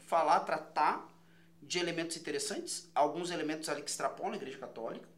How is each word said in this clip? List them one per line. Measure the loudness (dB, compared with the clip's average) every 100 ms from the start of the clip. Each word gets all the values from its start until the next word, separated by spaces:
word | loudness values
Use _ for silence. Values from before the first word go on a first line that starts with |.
| 2
falar, | 4 6 6
tratar | 4 -2 -2 2 4 4 -4 -18 -20 -20 -20 -20
de | -6 0
elementos | 0 0 -2 -4
interessantes, | -4 -2 -2 -4 -4 -6 -4
alguns | 2 2 2 -2
elementos | -2 -2 -2 -2
ali | -4
que | -4
extrapolam | -2 -2 -2 -4
a | -4
Igreja | -8 -10
Católica | -10 -8 -8 -8 -12